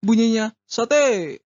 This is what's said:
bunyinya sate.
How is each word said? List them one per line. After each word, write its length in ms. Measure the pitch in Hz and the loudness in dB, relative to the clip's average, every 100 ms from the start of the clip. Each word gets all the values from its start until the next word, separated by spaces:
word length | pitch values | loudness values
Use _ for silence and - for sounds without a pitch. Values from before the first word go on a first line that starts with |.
bunyinya 480 | 196 226 226 220 214 - _ | 2 2 2 0 -4 -8 _
sate. 720 | - 240 294 277 214 160 131 | -6 0 2 2 0 -4 -10